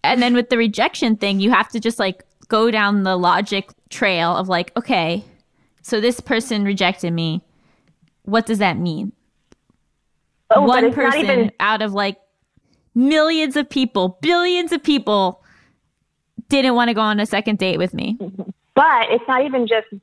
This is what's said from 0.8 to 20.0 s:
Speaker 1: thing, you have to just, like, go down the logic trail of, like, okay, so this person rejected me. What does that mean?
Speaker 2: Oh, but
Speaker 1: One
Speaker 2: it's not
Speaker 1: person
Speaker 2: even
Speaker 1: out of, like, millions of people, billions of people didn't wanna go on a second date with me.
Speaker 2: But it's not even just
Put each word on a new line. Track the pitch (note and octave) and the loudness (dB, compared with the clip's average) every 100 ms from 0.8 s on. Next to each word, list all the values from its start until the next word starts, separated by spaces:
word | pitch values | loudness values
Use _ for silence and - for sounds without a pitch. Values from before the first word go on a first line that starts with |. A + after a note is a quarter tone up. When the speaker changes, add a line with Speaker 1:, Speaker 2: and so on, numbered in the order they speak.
| B3 - B3 A3 | -2 0 -2 0
Speaker 1:
thing, | G3+ G3 | 0 0
you | G3 | 2
have | B3 G#3 | 2 0
to | A#3 | -4
just, | A3+ A3+ | -4 -2
like, | G3 F#3 _ _ _ | -4 -4 _ _ _
go | A3 A3+ | 0 2
down | A3 G3+ G3+ | 2 0 0
the | G3 F#3 | 0 0
logic | F3 - G3+ G3 - _ _ | 2 2 0 -4 -6 _ _
trail | - G#3 F3+ E3 F3 | -4 -2 0 0 -2
of, | F#3+ | -2
like, | F3+ F3 - | -2 -2 -6
okay, | - A3 E3 E3+ - _ _ _ _ _ | -2 -2 0 -4 -8 _ _ _ _ _
so | - A3+ | -6 -2
this | A#3 A#3+ | 0 -2
person | - A3+ A3+ G#3+ | -4 -4 -2 -4
rejected | G3+ G3 F3+ G3 F3 | -2 0 -2 -2 -4
me. | E3+ E3 D#3+ _ _ _ _ _ _ _ _ | -4 -4 -4 _ _ _ _ _ _ _ _
What | - G#3+ | -4 -2
does | A3 A3 | -2 -2
that | G3 E3 | 0 -2
mean? | F3 D#3 G3 - _ _ _ _ _ _ _ _ _ _ _ _ _ | -4 -4 -8 -12 _ _ _ _ _ _ _ _ _ _ _ _ _
Speaker 2:
Oh, | D4 | 4
but | C#4 | 6
Speaker 1:
One | B3+ | 4
Speaker 2:
it's | C4 B3+ | 2 2
not | C4+ | 0
Speaker 1:
person | C#4+ | 0
Speaker 2:
even | D4+ B3+ A3 - | 2 2 0 0
Speaker 1:
out | G3+ A3 | -2 0
of, | G#3+ | -2
like, | G3 G3+ F#3+ _ _ _ _ _ _ _ | -2 -4 -4 _ _ _ _ _ _ _
millions | A#3 C4 D#4 D#4 D#4+ D#4 D4 | 0 2 4 2 2 0 -2
of | C#4+ | -2
people, | - B3+ G#3 F#3 F#3 | -2 -2 0 -2 -2
billions | C#4+ F4 F4 F4+ E4+ | 0 0 2 -2 -2
of | E4+ | -4
people | - C#4+ - G#3 F#3 - _ _ _ _ _ _ _ _ _ - - | 0 0 0 0 0 -4 _ _ _ _ _ _ _ _ _ -20 -2
didn't | C#4 C4 | 0 2
wanna | A#3+ A#3+ | 2 2
go | A3 | 0
on | A3 G#3 | 0 0
a | G#3+ | 0
second | G3+ G3+ G#3 | -2 -2 -2
date | F#3+ E3 | -2 0
with | F3 | -2
me. | - - A3 F#3+ F#3+ F#3+ - _ | -4 -6 -6 -10 -12 -14 -14 _
Speaker 2:
But | - D#4 C4 A3 | 2 4 4 2
it's | A#3 A#3 | -2 0
not | B3+ C#4+ | 0 0
even | C4 A3+ | 0 0
just | A3+ G#3+ G3+ | -2 -2 -16